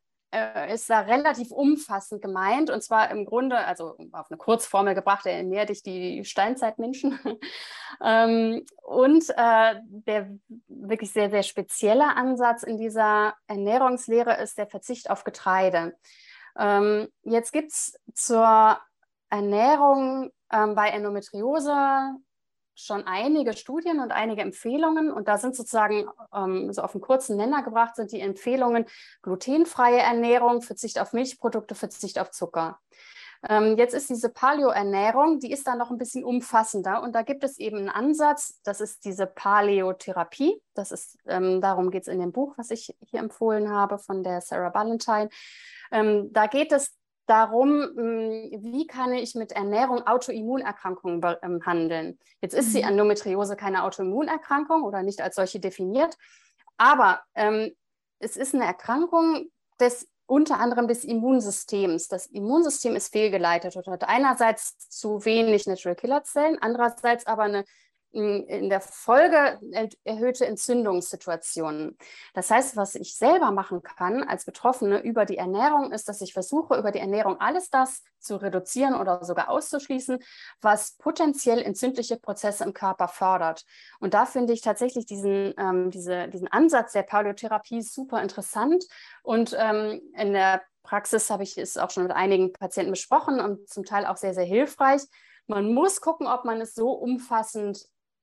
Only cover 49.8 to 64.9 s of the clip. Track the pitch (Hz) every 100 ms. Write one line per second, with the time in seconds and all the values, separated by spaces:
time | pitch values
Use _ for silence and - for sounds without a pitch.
49.8 | 247 240 240 247 254 220 220 262 202 202
50.8 | 185 185 185 170 175 170 175 175 175 170
51.8 | 165 165 160 - _ - 185 - 233 214
52.8 | 202 202 208 208 208 190 202 202 202 190
53.8 | 190 190 190 214 302 311 - 277 294 220
54.8 | 226 196 190 196 185 202 190 202 190 -
55.8 | 185 240 320 - _ _ _ _ _ -
56.8 | 240 285 208 180 - - 214 214 220 -
57.8 | _ _ _ - 226 - 262 277 175 185
58.8 | - 262 339 330 330 302 - _ _ -
59.8 | 247 247 - _ - 269 302 269 240 240
60.8 | 233 233 285 233 240 262 208 - - 202
61.8 | 196 165 - 185 - - 202 302 330 -
62.8 | 240 202 - 214 214 190 170 170 180 185
63.8 | 190 180 - 233 269 247 226 220 - -
64.8 | -